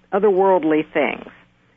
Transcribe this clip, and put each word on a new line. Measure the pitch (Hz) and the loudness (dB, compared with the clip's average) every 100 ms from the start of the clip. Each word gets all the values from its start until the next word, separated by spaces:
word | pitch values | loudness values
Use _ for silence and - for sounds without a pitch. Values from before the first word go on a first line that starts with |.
| _ | _
otherworldly | 196 208 185 196 185 156 156 156 | -2 0 2 2 2 2 -2 -2
things. | 156 135 - - - _ _ _ | -4 -4 -6 -14 -20 _ _ _